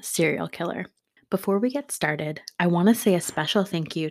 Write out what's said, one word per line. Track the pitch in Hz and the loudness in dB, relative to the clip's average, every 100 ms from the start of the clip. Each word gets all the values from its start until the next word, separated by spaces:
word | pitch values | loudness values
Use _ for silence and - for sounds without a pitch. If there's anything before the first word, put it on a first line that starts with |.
serial | - - 160 147 165 | -6 0 0 0 -4
killer. | - 170 - 180 _ _ _ _ | -6 -6 -6 -10 _ _ _ _
Before | 190 - 196 | -2 0 0
we | 247 | 0
get | 277 277 | -2 -6
started, | - 156 151 151 156 - - | -4 -2 -2 -4 -8 -10 0
I | 175 | 2
want | 170 185 | 4 4
to | |
say | 226 - 180 | 4 4 2
a | |
special | - - 156 208 | 2 -4 0 0
thank | 196 175 156 - | 0 -2 -4 -4
you | 156 | -6